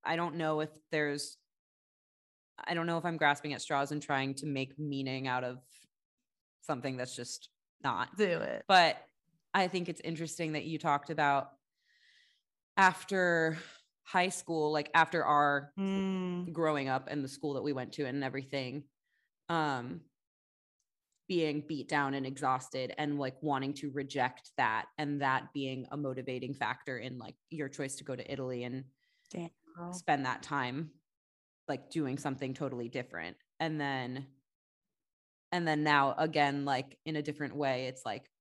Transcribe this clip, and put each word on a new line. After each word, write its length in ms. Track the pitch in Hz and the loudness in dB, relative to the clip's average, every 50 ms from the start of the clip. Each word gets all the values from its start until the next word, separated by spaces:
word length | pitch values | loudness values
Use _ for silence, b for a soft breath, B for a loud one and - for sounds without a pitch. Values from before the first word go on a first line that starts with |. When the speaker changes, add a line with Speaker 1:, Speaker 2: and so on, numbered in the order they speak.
| - | 0
Speaker 1:
I 120 | - 165 | 0 0
don't 180 | 165 170 170 143 | 0 0 -2 -2
know 240 | 170 160 156 156 151 | -2 0 0 2 0
if 100 | 156 151 - - _ _ | 0 -2 -6 -16 _ _
there's, 460 | - 156 151 147 143 147 143 - - _ _ _ _ _ _ _ _ _ _ _ _ _ _ _ _ _ _ _ _ _ _ _ _ - - | 0 2 2 2 0 -2 -6 -8 -10 _ _ _ _ _ _ _ _ _ _ _ _ _ _ _ _ _ _ _ _ _ _ _ _ -10 -6
I 100 | - 175 | -2 0
don't 100 | 170 165 | 0 2
know 100 | 170 170 170 | 2 0 0
if 60 | 147 | 0
I'm 120 | 175 165 | 0 2
grasping 360 | 151 156 147 143 - - 151 143 | 6 6 6 6 4 0 -6 -4
at 80 | 110 | -4
straws 300 | - - 151 139 139 139 | -2 0 2 2 2 2
and 100 | 147 151 | -2 -4
trying 340 | 139 - 147 135 135 135 135 | -2 0 2 2 2 0 -2
to 100 | 135 139 | -2 -4
make 320 | 156 143 135 131 131 135 | -2 -2 -2 -2 -4 -4
meaning 500 | - 151 147 143 135 135 135 131 131 131 | -6 -6 -4 -2 -2 -2 -2 -2 -2 -2
out 160 | 131 127 127 127 | 0 0 0 -2
of 160 | 123 127 131 - _ - - - _ _ _ _ _ _ _ _ _ _ _ _ _ _ _ | -2 -6 -8 -14 _ -20 -20 -20 _ _ _ _ _ _ _ _ _ _ _ _ _ _ _
something 360 | - - 151 123 120 139 131 | -4 -4 -4 -2 -2 -4 -4
that's 180 | 127 123 127 - | -4 -6 -6 -6
just 340 | - 120 - - - - - _ _ _ _ _ _ - | -10 -8 -8 -10 -12 -12 -18 _ _ _ _ _ _ -2
not. 320 | 135 117 90 120 - - | -2 0 0 -2 -4 0
Speaker 2:
Do 80 | 185 214 | 2 2
it. 380 | 190 175 - - - 62 - - | 2 2 0 0 -2 -4 -6 2
Speaker 1:
But 300 | - 196 185 170 160 - - - _ _ _ _ _ _ _ _ _ - | 8 8 10 10 8 4 0 -8 _ _ _ _ _ _ _ _ _ 2
I 140 | 190 190 180 | 2 2 2
think 200 | 180 185 175 175 | 0 -2 -2 -2
it's 120 | 170 - | -6 -6
interesting 500 | - - 165 151 165 156 - - 170 156 156 | -6 -6 -4 -4 -6 -8 -4 -4 -4 -2 -2
that 120 | 151 - | -4 -4
you 120 | 160 165 | -4 -6
talked 320 | 147 - 165 143 143 - - | -2 0 2 2 2 0 -2
about 400 | 160 156 151 143 143 139 135 - - _ _ _ _ b b b b b b b b b b b b b b b _ _ _ _ _ | 0 2 4 4 4 4 0 -2 -12 _ _ _ _ b b b b b b b b b b b b b b b _ _ _ _ _
after 800 | - 196 185 180 - - - 196 190 180 180 170 165 160 160 160 165 B B B B B B _ _ _ | 8 8 8 6 4 -6 -2 2 2 4 4 4 4 4 2 0 -2 B B B B B B _ _ _
high 260 | - - 185 180 185 | 0 2 4 4 4
school, 420 | 180 - - - 170 160 151 151 | 0 -4 -6 -2 0 2 2 2
like, 200 | 156 151 147 - - | 2 0 -2 4 6
after 300 | 165 160 160 - 170 - | 6 6 6 4 2 4
our 500 | - 147 147 147 143 143 143 139 143 _ 196 | 6 6 6 6 6 4 2 -2 -4 _ -4
Speaker 2:
Mm. 720 | 196 190 196 196 190 190 190 185 185 180 180 175 180 175 165 | -2 0 0 0 0 0 0 -2 -2 -2 -2 -4 -4 -4 -2
Speaker 1:
growing 360 | 165 165 156 151 143 135 135 | 0 2 2 2 2 0 0
up 180 | 131 131 135 - | 0 0 -2 -2
and 140 | - 151 135 | -4 -4 -4
the 40 | 131 | -4
school 240 | - - - 147 139 | -6 -6 -4 -4 -2
that 80 | 131 - | -2 -2
we 100 | 147 139 | -2 -2
went 200 | 131 127 127 - | -2 -4 -6 -4
to 120 | - 147 | -4 -4
and 180 | 131 127 143 139 | -2 -2 -2 -2
everything, 600 | 131 131 135 135 135 - 139 131 127 127 147 143 _ _ _ _ _ _ _ _ _ _ _ _ - | -2 -4 -4 -8 -4 -4 -4 -4 -4 -6 -8 -10 _ _ _ _ _ _ _ _ _ _ _ _ -2
um, 520 | 170 165 156 147 135 123 120 127 165 170 - _ _ _ _ _ _ _ _ _ _ _ _ _ _ _ _ _ _ _ _ _ _ _ _ | 0 0 2 0 0 -2 -4 -6 -10 -10 -12 _ _ _ _ _ _ _ _ _ _ _ _ _ _ _ _ _ _ _ _ _ _ _ _
being 340 | - 190 170 160 151 147 151 143 | 0 2 2 4 4 2 -2 -2
beat 220 | - 165 139 123 | -4 -6 -6 -4
down 260 | - 160 147 143 135 135 | 0 0 2 2 2 0
and 120 | 139 135 | -2 -4
exhausted 680 | 131 135 135 147 131 131 127 131 - - 131 127 123 - - | -4 -6 0 2 2 2 2 0 -6 -6 -6 -6 -4 -4 -2
and, 180 | 151 147 147 | -2 0 0
like, 240 | 143 139 131 127 - | 0 -2 -4 -4 -4
wanting 320 | - 151 143 131 131 139 143 | -2 0 0 0 0 -2 -4
to 160 | - - 147 | -4 -6 -6
reject 640 | 131 143 135 135 135 143 123 127 127 - _ - _ | -4 -4 -6 -4 0 0 0 0 0 -6 _ -10 _
that, 300 | - - 113 110 113 - - _ - | 2 2 2 2 0 -4 -6 _ -4
and 220 | 156 143 143 143 139 | -4 -2 -2 0 2
that 280 | 135 131 131 123 - _ | 2 2 2 0 -4 _
being 340 | 143 139 131 131 131 127 - | -4 -4 -4 -4 -6 -8 -8
a 60 | - | -6
motivating 560 | 147 147 135 131 127 123 131 127 127 127 127 143 | -4 -4 -2 -4 -4 -4 -4 -4 -4 -4 -6 -4
factor 460 | 135 117 107 127 - - - 131 117 | -2 -2 -2 -2 -4 -6 -8 -8 -6
in, 180 | 107 131 123 | -6 -8 -10
like, 180 | 123 113 - - _ _ _ | -10 -12 -12 -14 _ _ _
your 180 | 170 147 147 | -8 -6 -6
choice 280 | 135 135 - 147 131 - | -6 -4 -6 -6 -6 -6
to 80 | - 143 | -10 -8
go 120 | 143 131 | -8 -8
to 160 | 123 - - | -8 -6 -8
Italy 320 | 139 135 131 127 127 120 120 | -6 -6 -4 -4 -4 -4 -4
and 220 | 123 123 131 135 135 _ _ _ _ _ _ _ _ | -4 -6 -8 -10 -12 _ _ _ _ _ _ _ _
Speaker 2:
Damn, 180 | - 185 170 165 _ _ _ - 160 | -10 -10 -10 -10 _ _ _ -20 -14
girl. 160 | 170 175 175 180 | -12 -10 -10 -10
Speaker 1:
spend 320 | 180 - - 151 139 131 | -6 2 2 2 2 2
that 160 | 127 127 - - | 0 -2 -2 -4
time, 480 | - 151 143 127 123 123 139 165 151 - _ _ _ _ _ _ _ _ _ _ _ _ _ _ | -4 -2 -2 0 0 -2 -4 -6 -8 -10 _ _ _ _ _ _ _ _ _ _ _ _ _ _
like, 220 | - 147 131 139 - | -4 -4 -4 -4 -4
doing 300 | - 165 151 131 127 135 | -2 0 0 0 -2 -2
something 340 | - 151 135 127 143 131 131 | -2 -4 -2 -2 -4 -4 -4
totally 360 | - 156 135 127 120 120 120 | -4 -4 -4 -4 -4 -6 -4
different. 480 | 131 135 120 - - 85 80 87 - _ _ _ _ _ | -4 -6 -6 -6 -8 -8 -8 -8 -10 _ _ _ _ _
And 220 | 160 160 156 151 | -2 -2 0 0
then, 460 | 143 143 139 131 123 120 127 131 135 135 - _ _ _ _ _ _ _ _ _ _ _ _ _ _ _ _ _ _ _ _ _ _ _ | 0 0 0 -2 -2 -4 -6 -8 -8 -12 -16 _ _ _ _ _ _ _ _ _ _ _ _ _ _ _ _ _ _ _ _ _ _ _
and 160 | - 180 170 | -2 0 2
then 160 | 160 156 151 151 | 2 2 2 4
now 300 | 151 147 143 139 139 - | 6 6 6 6 4 4
again, 480 | - 160 160 156 151 147 143 139 143 143 | 2 0 2 4 4 4 4 2 0 0
like, 360 | 143 135 127 135 - - _ _ | 0 0 -2 -2 -6 -12 _ _
in 100 | 156 156 | -4 -4
a 80 | 151 147 | -2 -2
different 320 | 151 147 151 151 131 - | -4 -4 -4 -6 -6 -4
way, 320 | 143 147 135 131 127 131 | -2 0 0 0 0 -2
it's 180 | 127 127 127 - | -4 -8 -8 -6
like 240 | 117 104 117 - _ _ _ | -6 -6 -6 -10 _ _ _